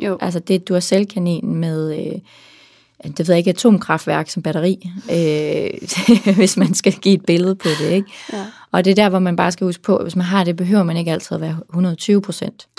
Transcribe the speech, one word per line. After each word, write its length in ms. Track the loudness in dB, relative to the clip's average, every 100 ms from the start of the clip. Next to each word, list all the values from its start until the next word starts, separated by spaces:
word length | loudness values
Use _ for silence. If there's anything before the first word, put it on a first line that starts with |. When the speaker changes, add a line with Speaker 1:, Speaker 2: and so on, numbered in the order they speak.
Speaker 1:
Jo. 160 | -6 -4
Speaker 2:
Altså, 180 | -4 -6
det 160 | -2 -2
er 40 |
Duracell-kaninen 960 | 0 -2 2 0 0 -2 -2 -2 -2 -2
med, 380 | -2 -2 -4 -6 -8
øh, 60 | -10 -14 -20 -20 _ _ _ _ _ -14 -4
det 20 |
ved 60 | 2
jeg 100 | 4
ikke, 120 | 2
atomkraftværk 800 | 2 4 4 2 -2 0 -2 -2
som 140 | -6
batteri, 460 | -4 -2 0 -2 -6 -12 -4
øh, 1200 | 0 0 0 -2 -4 -4 -8 -8 -2 4 4 4 4
<laughs> 0 |
hvis 220 | 2 2
man 160 | 0
skal 200 | 2 0
give 200 | 0 2 2
et 100 | 2
billede 300 | 2 2 0
på 120 | -2 -2
det, 120 | 0
ikke? 160 | 0 -2 -12 -14
Speaker 1:
Ja. 120 | -12 -12 -16 -4
Speaker 2:
Og 140 | 0 2
det 60 |
er 40 | 4
der, 140 | 4
hvor 100 | 2
man 160 | 0 0
bare 160 | 0
skal 140 | 0 -4
huske 180 | -4
på, 120 | 0 0
at 80 | 0
hvis 100 | -4
man 100 | 0
har 180 | 0
det, 120 | 0 -2
behøver 280 | 2 2
man 140 | 2 0
ikke 140 | -2
altid 240 | -4 -4 -6
at 60 |
være 180 | -6 -8 -6
hundrede 240 | -2 -2
og 40 | -2
tyve 240 | 2 2
procent. 460 | 2 -8 -8 -12 -20